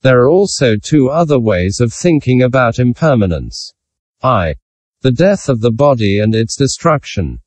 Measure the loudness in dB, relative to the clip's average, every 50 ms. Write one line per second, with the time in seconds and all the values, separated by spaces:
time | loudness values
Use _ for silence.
0 | 4 4 4 4 4 4 4 2 0 0 -2 -2 0 0 0 -2 -2 0 2 2
1 | 2 2 0 -2 0 2 0 0 2 0 0 0 -2 -4 -2 -2 -2 -2 -2 -2
2 | 0 0 0 2 0 0 2 2 2 2 2 0 0 0 0 0 -2 -2 0 0
3 | 0 2 2 2 0 0 -2 -6 -8 -12 -14 -16 -18 -18 _ _ _ _ _ _
4 | _ _ _ _ -2 -2 0 0 -2 -4 -6 -8 _ _ _ _ _ _ _ _
5 | -2 -2 0 2 2 2 2 0 -2 -4 -2 0 0 -2 0 2 2 2 2 2
6 | 0 0 0 0 0 0 0 0 -2 -4 -2 -2 -2 -2 -2 -2 -2 -2 -2 -2
7 | -4 -8 -6 -6 -6 -6 -8 -12 _